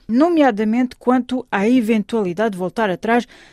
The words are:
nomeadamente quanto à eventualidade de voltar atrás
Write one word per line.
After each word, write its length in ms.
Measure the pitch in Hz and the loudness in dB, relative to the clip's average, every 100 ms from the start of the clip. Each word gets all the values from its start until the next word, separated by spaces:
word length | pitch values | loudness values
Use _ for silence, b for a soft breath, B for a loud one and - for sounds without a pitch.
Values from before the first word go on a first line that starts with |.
| - | -2
nomeadamente 920 | 233 339 330 269 208 214 233 247 - | 2 2 4 2 2 0 0 -2 -2
quanto 480 | - 254 247 254 - | 0 0 0 -6 -4
à 160 | 202 208 | -2 2
eventualidade 840 | 254 220 226 196 233 185 170 226 | 2 2 0 -2 -4 -2 -2 -4
de 60 | 185 | -2
voltar 320 | 180 - 214 | -6 -2 -2
atrás 360 | 175 226 240 - b b | -2 0 -2 -2 b b